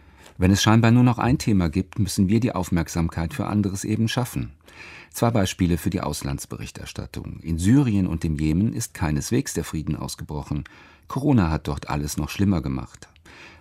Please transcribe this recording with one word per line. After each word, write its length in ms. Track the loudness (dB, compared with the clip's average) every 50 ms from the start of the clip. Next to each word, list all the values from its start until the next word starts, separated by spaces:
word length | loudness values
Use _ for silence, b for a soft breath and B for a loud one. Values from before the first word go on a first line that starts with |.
| B B B B B B B
Wenn 140 | B 4 4
es 120 | 6 6 6
scheinbar 280 | 6 6 6 6 6
nur 140 | 6 6 6
noch 140 | 4 4 2
ein 200 | 0 0 0 0
Thema 320 | 2 2 2 2 2 0
gibt, 300 | 0 -2 -2 -2 -2 -2
müssen 280 | -2 0 2 2 2 4
wir 120 | 4 2
die 120 | 2 0 0
Aufmerksamkeit 800 | -2 -2 -2 0 0 0 0 -2 -2 -2 -2 -2 -2 -4 -4 -4
für 140 | -4 -4
anderes 380 | -2 0 0 0 0 -2 -4 -4
eben 240 | -2 -2 0 0 0
schaffen. 460 | 0 -2 -4 -2 -4 -6 -8 -8 -10 _ B B B B B B B B B B
Zwei 200 | B 0 0 2
Beispiele 480 | 2 2 2 0 0 2 2 2 2 2
für 120 | 0 -2
die 100 | -2 -2
Auslandsberichterstattung. 1400 | -2 -4 -6 -4 -4 -4 -4 -6 -6 -10 -12 -10 -10 -12 -14 -14 -16 -14 -12 -12 -12 -10 -10 -12 -12 -12 -12 -10
In 180 | -6 -4 -2 0
Syrien 500 | 2 4 4 4 4 4 2 2 2 0
und 160 | 0 -2 -2
dem 120 | -2 -2
Jemen 380 | 0 0 2 2 2 2 0 0
ist 200 | -4 -8 -8 -6
keineswegs 600 | -4 -2 0 0 -2 -2 -2 -2 -2 -2 -2 -4
der 100 | -6 -6
Frieden 300 | -6 -6 -6 -6 -4 -6
ausgebrochen. 720 | -6 -6 -8 -10 -10 -10 -10 -10 -10 -8 -6 -6 -6 -8 B B B B B B B B
Corona 440 | B -8 -4 0 2 4 4 4 4
hat 180 | 2 -2 -2 -4
dort 200 | -8 -6 -6 -6
alles 280 | -6 -4 -4 -4 -4
noch 120 | -4 -6 -4
schlimmer 320 | -2 0 0 2 2 0
gemacht. 480 | 0 -4 -6 -6 -8 -10 -16 -20 -20 -20 _ _ B B B B B B B B